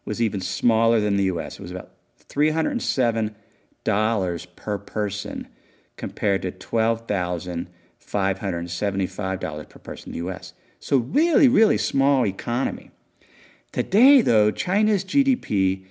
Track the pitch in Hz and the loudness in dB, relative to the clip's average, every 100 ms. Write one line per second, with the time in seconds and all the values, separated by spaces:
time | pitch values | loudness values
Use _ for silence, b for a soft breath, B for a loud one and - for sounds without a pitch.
0 | - 107 113 104 - - 123 113 117 117 | -6 -2 0 -2 -6 -2 2 4 4 2
1 | 104 101 95 85 76 - 92 90 - _ | 2 2 0 -2 -6 -8 -10 -10 -12 _
2 | _ _ - 143 156 160 156 120 - - | _ _ -8 -2 0 0 -2 -2 -2 0
3 | 120 113 107 b b b b _ - 104 | 0 0 -2 b b b b _ -2 0
4 | 107 110 92 85 - - - 101 101 110 | 2 0 -2 -4 -8 -10 -4 -4 -4 -4
5 | 104 - - 50 - b b b b - | -4 -4 -8 -8 -10 b b b b -10
6 | 107 - 104 98 90 - - 113 113 113 | -10 -2 0 0 -2 -8 -4 0 0 0
7 | - 98 90 87 90 85 87 b b _ | -2 -2 -2 -4 -4 -6 -6 b b _
8 | - 104 98 92 101 85 87 - 104 98 | -6 0 0 0 -2 -4 -6 -4 -2 0
9 | 95 - 95 95 82 76 76 - - 76 | -2 -2 -4 -4 -4 -6 -10 -12 -12 -10
10 | - 82 87 87 - b b b - 135 | -8 -6 -6 -6 -12 b b b 0 0
11 | 120 233 339 277 131 160 214 117 - 139 | 2 0 2 4 4 6 4 2 0 0
12 | 139 135 110 95 120 123 123 - - _ | 2 2 0 -2 -4 -2 -2 -4 -12 _
13 | _ b b b b b b 127 - 202 | _ b b b b b b -4 0 4
14 | 262 285 208 110 104 208 180 202 214 202 | 6 6 6 4 4 0 -2 2 2 2
15 | - 143 135 123 - 101 95 95 b | 2 2 2 0 0 2 2 0 b